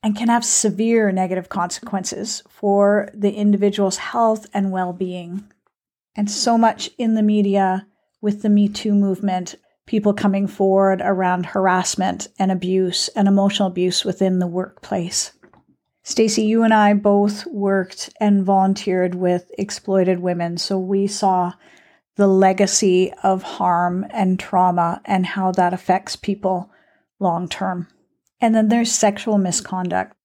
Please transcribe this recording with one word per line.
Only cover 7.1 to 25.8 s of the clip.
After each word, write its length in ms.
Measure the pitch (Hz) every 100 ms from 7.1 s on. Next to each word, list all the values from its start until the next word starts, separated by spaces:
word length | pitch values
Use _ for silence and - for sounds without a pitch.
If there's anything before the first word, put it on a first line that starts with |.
| 220
the 80 |
media 640 | 214 214 202 196 190 185 202 _ _ _
with 220 | 214 208
the 60 | 214
Me 180 | 202 202
Too 260 | 208 220
movement, 640 | 202 196 190 202 185 175 - _ _ -
people 260 | 220 208
coming 320 | 208 208 196 196
forward 560 | - 196 190 196 190
around 440 | 180 185 185 180 175
harassment 800 | 202 190 185 185 - 185 - - _
and 140 | 190
abuse 560 | 185 180 190 185 175 -
and 180 | - 190
emotional 400 | 196 196 196 196
abuse 380 | 180 180 180 -
within 320 | 180 190 185
the 100 | 180
workplace. 840 | 175 180 _ - - 175 - - _ - _ _ _ _ _
Stacey, 400 | - - 220 214
you 180 | 214 226
and 120 | 226
I 200 | 220 208
both 540 | 208 208 202 208 208 -
worked 640 | 233 196 196 190 - - _
and 240 | 214 202
volunteered 720 | 190 196 190 196 - 185 180 180
with 360 | 180 180 175 -
exploited 600 | 208 - - 190 185 180
women, 380 | 180 175 170 170
so 200 | - 190
we 300 | 185 196 202
saw 460 | 202 196 185 180 - _ _ _ _ _ -
the 100 | 202
legacy 840 | 190 190 190 202 - 196 180 185 -
of 200 | 196 190
harm 600 | - - 180 175 175 180 202
and 280 | 233 185 185
trauma 640 | - 185 185 175 170 170 -
and 200 | 190 180
how 260 | - 185
that 220 | 180 180
affects 420 | 180